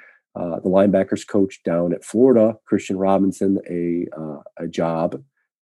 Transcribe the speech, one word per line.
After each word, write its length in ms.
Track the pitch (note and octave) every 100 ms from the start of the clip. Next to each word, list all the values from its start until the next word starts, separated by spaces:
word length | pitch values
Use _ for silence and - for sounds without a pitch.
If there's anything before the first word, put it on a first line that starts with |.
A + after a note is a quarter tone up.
| - _ _
uh, 220 | - F2 D#2+
the 80 | F#2+
linebackers 580 | F#2+ G2+ F#2+ F#2+ G2 -
coach 360 | G#2 G2 -
down 300 | F#2 E2+ F2
at 120 | E2+
Florida, 520 | - G#2+ C3 A2+ G#2+ A2+
Christian 320 | - - - F#2+
Robinson, 640 | G2 G2 G2 - G2 G2 -
a, 360 | F2 F2 E2+ F2 D2+
uh, 200 | D#2 D2 - -
a 80 | E2+
job 560 | E2+ E2 E2 E2+ D#2+ - _ _ _